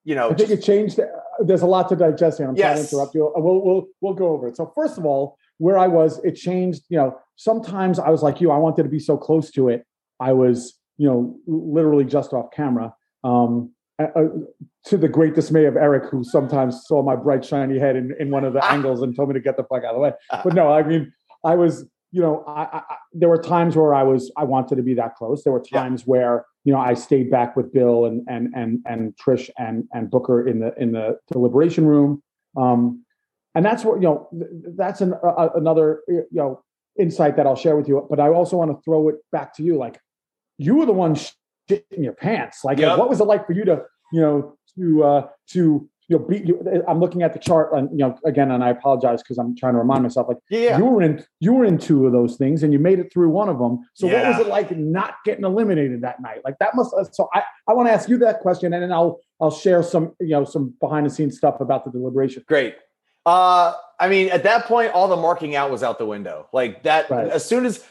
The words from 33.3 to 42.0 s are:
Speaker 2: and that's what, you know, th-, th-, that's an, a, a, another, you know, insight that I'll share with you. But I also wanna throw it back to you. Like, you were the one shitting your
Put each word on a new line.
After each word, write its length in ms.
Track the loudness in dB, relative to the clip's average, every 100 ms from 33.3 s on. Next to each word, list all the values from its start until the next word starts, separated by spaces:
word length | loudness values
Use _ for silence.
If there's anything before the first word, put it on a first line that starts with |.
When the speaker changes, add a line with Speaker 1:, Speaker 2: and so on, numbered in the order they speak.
| _ _ 0
Speaker 2:
and 100 | 0
that's 180 | 0
what, 120 | -2 0
you 60 |
know, 260 | 2 0 -4
th-, 200 | -14 -14 -14
th-, 120 | -12 -6
that's 240 | -6 -2
an, 140 | -2 -2
a, 20 | -2
a, 240 | 0 0 0
another, 460 | 0 2 2 0 -4
you 220 | -4 -4
know, 320 | -4 -6 -6 _ _ _ -2
insight 380 | -2 2 0 2
that 120 | 2
I'll 80 | 2
share 180 | 2
with 140 | 0 2
you. 180 | 0 0
But 120 | 0
I 80 | 2
also 280 | 2 2 0
wanna 180 | -2 -4
throw 240 | -2 0 0
it 80 | -2 _
back 240 | -8 -8 -6
to 80 |
you. 120 | -2 -2
Like, 220 | -4 -10 _ _ _ _ _ -6
you 200 | 0 2
were 100 | 2
the 60 |
one 220 | 2 2
shitting 680 | -2 -6 -20 _ _ -4 -4 -4
your 140 | -8